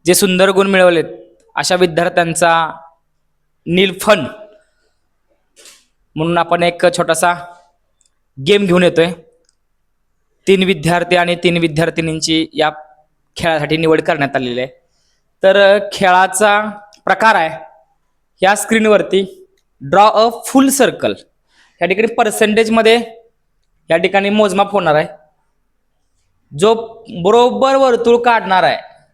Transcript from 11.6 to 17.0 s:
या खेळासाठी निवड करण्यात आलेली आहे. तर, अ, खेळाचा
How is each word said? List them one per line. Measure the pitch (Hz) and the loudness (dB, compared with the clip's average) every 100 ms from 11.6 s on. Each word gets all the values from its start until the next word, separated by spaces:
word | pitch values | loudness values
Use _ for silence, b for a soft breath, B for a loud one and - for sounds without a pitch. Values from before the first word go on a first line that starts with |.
| 165 147 165 160 160 160 156 160 156 | -2 -2 -2 -2 -6 -6 -4 -4 -4
या | - 151 151 - _ _ _ _ - | -4 -4 -4 -16 _ _ _ _ -6
खेळासाठी | 175 160 147 156 | -4 -2 -2 -2
निवड | 160 156 | 0 0
करण्यात | 156 160 139 139 | 0 -4 -4 -4
आलेली | 123 120 | -6 -6
आहे. | 127 - _ _ _ _ _ _ | -8 -12 _ _ _ _ _ _
तर, | 190 196 196 202 | 2 4 4 2
अ, | 202 | -2
खेळाचा | - 190 180 190 185 208 202 214 208 - _ | -2 2 2 2 0 0 0 -2 -10 -20 _